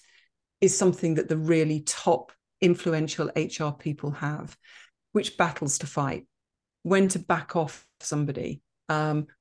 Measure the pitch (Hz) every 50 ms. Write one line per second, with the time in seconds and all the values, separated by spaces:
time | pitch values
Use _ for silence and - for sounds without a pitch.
0 | - _ _ _ _ _ _ _ _ _ _ _ 196 185 190 - 202 185 175 -
1 | - 165 160 156 156 - 160 156 156 160 170 160 156 156 156 151 151 - - -
2 | - 185 165 - - - _ _ _ _ _ _ 196 175 175 180 - 175 160 156
3 | 156 151 - - 156 - - - 160 160 - - 160 147 147 - - 156 147 -
4 | - 147 143 - 151 147 151 156 156 151 - _ _ - - - - _ _ _
5 | _ _ _ 208 190 - - - 180 165 143 - 156 143 - - - 143 - 160
6 | 139 135 160 - - _ _ _ _ _ _ _ _ _ _ _ _ 170 190 196
7 | 190 190 - 175 - - 175 160 - - - 175 156 139 - - _ _ _ _
8 | - - 156 147 147 143 156 - - - 147 147 _ _ _ _ _ - 156 151
9 | 156 156 151 151 151 - _ _